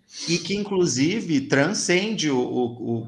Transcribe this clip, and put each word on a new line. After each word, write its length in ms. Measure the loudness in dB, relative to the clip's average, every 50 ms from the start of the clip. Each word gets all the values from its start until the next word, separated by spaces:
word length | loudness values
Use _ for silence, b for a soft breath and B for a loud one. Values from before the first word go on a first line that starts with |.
| _ B B B B B
E 100 | -2 -2
que, 160 | 0 -2 -2
inclusive, 920 | -2 -2 0 0 2 2 2 2 2 2 2 2 0 -2 0 0 0 0 2
transcende 800 | 2 2 2 2 0 -2 0 2 2 2 2 0 -2 -2 0 0
o, 80 | 2 2
o, 600 | 0 0 0 -2 -2 -2 -2 -6 -6 -4 -4 -4
o 100 | -4